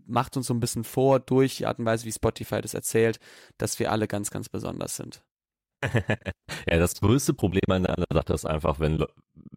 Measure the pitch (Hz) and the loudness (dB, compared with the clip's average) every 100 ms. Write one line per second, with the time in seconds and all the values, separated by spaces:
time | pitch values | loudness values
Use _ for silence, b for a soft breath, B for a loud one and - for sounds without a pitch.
0 | - 120 123 135 123 120 113 120 113 - | -2 -2 0 -4 -2 -2 -2 -4 -4 2
1 | 135 135 - 131 135 - 110 117 113 113 | 4 4 4 4 4 0 -4 -2 0 -2
2 | 113 - 113 - - 107 - - - 113 | -4 -2 -2 -2 -4 -4 -4 -6 0 2
3 | 113 110 B B B - 110 - 110 110 | 4 2 B B B -6 -4 -2 -2 0
4 | 107 104 101 101 107 95 90 87 - - | 0 -2 -4 -8 -8 -8 -6 -6 -8 -8
5 | - - _ _ _ _ _ _ - 113 | -12 -14 _ _ _ _ _ _ -2 0
6 | - 107 95 - - B - 85 90 - | 0 -4 -4 -12 -12 B 0 4 2 2
7 | 101 139 - 143 98 92 - 92 92 85 | 4 4 2 0 0 2 2 2 2 0
8 | 87 76 - - - 78 80 73 78 78 | 0 0 0 -2 -2 -2 -2 0 0 2
9 | - - _ - - | -2 -6 _ -20 -20